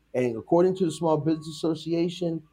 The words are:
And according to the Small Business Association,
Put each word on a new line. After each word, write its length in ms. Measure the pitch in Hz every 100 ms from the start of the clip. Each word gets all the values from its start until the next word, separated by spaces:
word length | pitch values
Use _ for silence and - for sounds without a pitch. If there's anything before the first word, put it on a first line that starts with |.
| _
And 220 | 123 123 113
according 400 | - 170 185 185
to 100 | 175
the 40 |
Small 280 | 156 165 151
Business 300 | 151 156 160
Association, 960 | 151 165 156 156 170 175 175 175 160 -